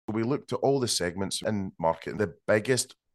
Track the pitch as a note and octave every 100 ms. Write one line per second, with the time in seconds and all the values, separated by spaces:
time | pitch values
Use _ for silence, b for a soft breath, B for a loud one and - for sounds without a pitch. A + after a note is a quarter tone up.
0 | - A2 A2+ D3 - A#2+ B2+ C#3 A#2 -
1 | F2 F2+ F#2+ - - G#2 F#2+ - E2 E2
2 | - E2+ G2 - - G#2+ G#2 B2 - -
3 | _